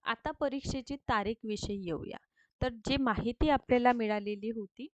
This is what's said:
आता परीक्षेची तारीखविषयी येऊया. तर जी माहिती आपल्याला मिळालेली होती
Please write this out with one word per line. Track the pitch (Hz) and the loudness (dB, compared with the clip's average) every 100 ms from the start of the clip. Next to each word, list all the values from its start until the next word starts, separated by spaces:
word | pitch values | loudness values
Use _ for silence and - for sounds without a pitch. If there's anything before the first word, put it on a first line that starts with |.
आता | - 226 - | -4 -4 -4
परीक्षेची | 311 285 269 - 269 240 277 | -2 -2 -2 -4 -6 -6 -10
तारीखविषयी | - 233 202 226 220 208 - 202 180 | -2 0 0 -4 -4 -6 -4 -6 -4
येऊया. | 156 - - _ _ _ _ | -6 -6 -12 _ _ _ _
तर | 254 | -4
जी | 233 - 269 | -2 -2 2
माहिती | 262 202 220 240 311 | 2 0 -2 2 4
आपल्याला | 277 - 247 247 | 4 4 4 6
मिळालेली | 240 220 208 202 208 214 | 4 2 0 -2 -4 -4
होती | 226 196 _ 269 | -6 -8 _ -16